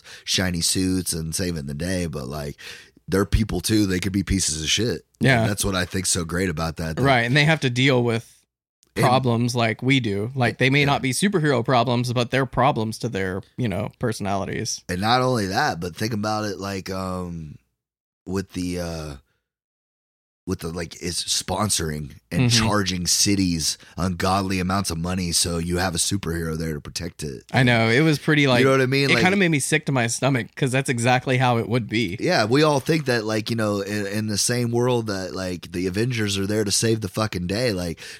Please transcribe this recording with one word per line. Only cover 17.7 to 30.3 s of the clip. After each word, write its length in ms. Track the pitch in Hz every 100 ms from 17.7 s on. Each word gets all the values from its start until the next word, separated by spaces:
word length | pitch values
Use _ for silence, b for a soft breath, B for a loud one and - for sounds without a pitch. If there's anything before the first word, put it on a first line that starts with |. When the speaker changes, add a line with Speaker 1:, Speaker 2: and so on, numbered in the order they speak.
| _ _ _ _ _ -
Speaker 1:
with 280 | 98 95
the, 260 | 90 90 87
uh, 360 | 85 80 76 69 _ _ _ _ _ _ _ _ _ _ _ _ -
with 160 | 92
the, 80 | 82
like, 300 | 87 85 -
is 180 | 90 80
sponsoring 1000 | - - - 95 104 - 80 76 69 - _
and 180 | - 123
Speaker 2:
Mm-hmm. 160 | 117 110
Speaker 1:
charging 380 | 104 92 92 85
cities 720 | - 104 98 92 82 73 - B -
ungodly 640 | 92 85 95 98 95 95
amounts 300 | 90 98 95
of 80 | 80
money 340 | 85 92 87
so 280 | 80 90 85
you 180 | 85 87
have 160 | 95
a 60 | 82
superhero 580 | - 101 - 82 82 80
there 160 | 80
to 80 | 73
protect 400 | 69 - 85 -
it. 220 | 76 60 -
Speaker 2:
I 80 | 120
know. 260 | 123 117 113
It 100 | 120
was 160 | 160 143
pretty, 300 | - 147 139
like, 120 | 127
Speaker 1:
You 40 | 135
know 60 |
what 100 | 135
I 60 | 131
mean? 240 | 139 139
Speaker 2:
it 20 |
Speaker 1:
Like 80 | 117
Speaker 2:
kinda 140 | 185 202
made 120 | 175
me 80 | 147
sick 260 | - 151 -
to 60 |
my 160 | 135 117
stomach 400 | - 127